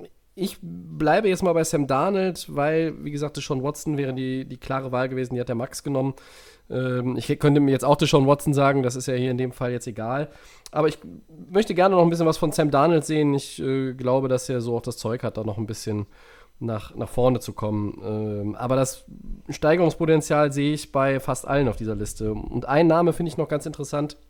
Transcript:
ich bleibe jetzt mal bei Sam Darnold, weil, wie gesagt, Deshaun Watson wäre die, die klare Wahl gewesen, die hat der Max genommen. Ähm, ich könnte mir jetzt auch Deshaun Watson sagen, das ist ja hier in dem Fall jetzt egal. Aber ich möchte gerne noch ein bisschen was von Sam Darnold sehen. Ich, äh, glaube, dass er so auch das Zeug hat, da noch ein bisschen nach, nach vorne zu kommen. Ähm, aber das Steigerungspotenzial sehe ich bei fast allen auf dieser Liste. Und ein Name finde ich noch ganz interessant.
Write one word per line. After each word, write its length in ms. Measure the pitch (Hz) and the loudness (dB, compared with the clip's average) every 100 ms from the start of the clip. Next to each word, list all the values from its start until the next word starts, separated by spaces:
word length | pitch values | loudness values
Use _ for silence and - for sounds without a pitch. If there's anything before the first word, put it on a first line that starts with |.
| - _ _ | -16 _ _
ich 220 | - 190 - | -8 -6 -6
bleibe 680 | 170 175 175 156 151 175 214 | -14 -14 -12 -2 2 4 4
jetzt 140 | 180 | 2
mal 100 | 185 | 2
bei 100 | 165 | 2
Sam 240 | 160 156 135 | 2 0 0
Darnold, 600 | 135 175 196 190 170 - | 0 2 0 0 -4 -6
weil, 460 | 143 147 160 160 - | -2 0 0 0 -4
wie 60 | 147 | -8
gesagt, 260 | 143 147 147 | -6 -6 -6
Deshaun 260 | - 135 | -4 -4
Watson 360 | 139 147 - 143 | -4 -4 -4 -2
wäre 160 | 135 | -2
die, 320 | 131 131 131 131 | -2 -4 -4 -6
die 100 | 123 | -10
klare 340 | - 135 131 | -6 -6 -4
Wahl 200 | 123 131 | -2 -2
gewesen, 240 | 131 127 | -2 -4
die 60 | 123 | -4
hat 80 | 120 | -4
der 40 | 117 | -4
Max 260 | 131 - | -6 -8
genommen. 320 | 143 135 135 - - - - - - | -4 -2 -2 -4 -12 -20 -20 -20 -8
Ähm, 480 | 127 127 123 127 120 | -4 -2 -2 -2 -2
ich 80 | 120 147 | -2 2
könnte 220 | 147 147 | 4 6
mir 100 | 139 | 6
jetzt 140 | 131 | 4
auch 120 | 131 - | 4 4
Deshaun 300 | 156 147 135 | 4 4 6
Watson 280 | 143 - | 4 2
sagen, 280 | 139 139 139 | 2 4 4
das 140 | 123 127 | 0 -2
ist 100 | 123 | -2
ja 60 | |
hier 160 | 127 127 | -2 0
in 60 | 123 | -2
dem 160 | 127 | -4
Fall 200 | - 123 | -4 -6
jetzt 140 | 123 - | -6 -8
egal. 440 | 110 110 135 151 - - - - | -8 -4 -4 -6 -10 -20 -20 -8
Aber 180 | - 156 | 0 0
ich 80 | 147 - 85 - 156 170 | 0 -10 -20 -20 -20 -4
möchte 240 | 185 220 | 0 2
gerne 220 | 175 185 185 | 4 4 6
noch 60 | |
ein 60 | 170 | 4
bisschen 160 | 165 | 4
was 140 | 165 156 | 2 2
von 120 | 160 | 0
Sam 200 | - 151 | 2 2
Darnold 340 | 139 156 165 | 4 4 4
sehen. 300 | - 156 147 | 2 2 2
Ich, 260 | 139 - - | 2 -2 -6
äh, 300 | 143 135 131 | -4 -2 -4
glaube, 360 | 127 123 131 135 | -2 2 2 2
dass 200 | 127 - | 0 0
er 140 | 127 | -4
so 120 | 117 117 | -2 -4
auch 20 | |
das 160 | 123 - | -4 -6
Zeug 260 | 110 123 | -4 -4
hat, 140 | 113 110 | -4 -4
da 80 | |
noch 140 | 107 104 | -4 -4
ein 80 | 110 | -6
bisschen 400 | 107 - 107 104 - - - - - | -6 -4 -4 -4 -12 -20 -20 -20 -10
nach, 340 | 117 107 - | -6 -6 -8
nach 160 | 113 113 | -8 -6
vorne 300 | - 123 123 | 2 2 2
zu 120 | - | -2
kommen. 480 | - 107 107 104 - | -6 -4 -2 -4 -6
Ähm, 520 | 101 107 107 104 101 | -6 -4 -4 -4 -6
aber 200 | 104 120 131 | -6 -2 0
das 280 | 131 - - - - - - | 0 -4 -16 -16 -12 -12 -10
Steigerungspotenzial 1000 | 139 151 170 170 - 165 156 151 147 147 | -2 2 4 4 2 4 4 4 2 2
sehe 220 | 139 143 | 2 0
ich 200 | 151 - | -2 -2
bei 280 | 139 135 135 | 0 2 0
fast 260 | - 127 - | -2 -4 0
allen 220 | 143 131 | 2 2
auf 80 | 101 | 0
dieser 180 | 110 | -4
Liste. 380 | 101 104 - 110 | -4 -6 -4 -4
Und 320 | 107 - 127 | -4 -4 -6
ein 220 | 120 143 170 | 0 4 6
Name 260 | 160 175 | 6 4
finde 160 | 165 170 | 2 -2
ich 80 | 160 | -4
noch 120 | 147 | -2
ganz 180 | 151 156 | -4 -6
interessant. 500 | 147 139 147 151 - - | -10 -6 -4 -4 -8 -20